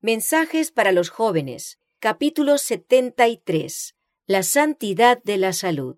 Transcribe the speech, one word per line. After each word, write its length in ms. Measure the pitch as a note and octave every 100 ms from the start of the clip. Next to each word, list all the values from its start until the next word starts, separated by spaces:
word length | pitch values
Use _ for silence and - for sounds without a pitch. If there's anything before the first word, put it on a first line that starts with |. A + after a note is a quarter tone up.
Mensajes 720 | G#3+ A3+ - D#4 D#4+ D#4+ D#4
para 200 | - G3
los 180 | F3+ E3+
jóvenes, 680 | - A3+ E3 C3+ A#2+ - - _ _
capítulo 600 | A3 G#3+ D4 D4+ C#4+ C#4+
setenta 720 | - G#3+ _ B3+ B3+ A#3+ A#3
y 80 | A#3
tres, 600 | - D#3+ D#3+ - - _ _ _ -
la 160 | F#3+
santidad 800 | F#3+ C#4 D4+ D4+ G#3+ F#3 A#3+ A#3+
de 140 | G3+ G3+
la 160 | F#3+
salud. 440 | F3 F#3+ D#3 C3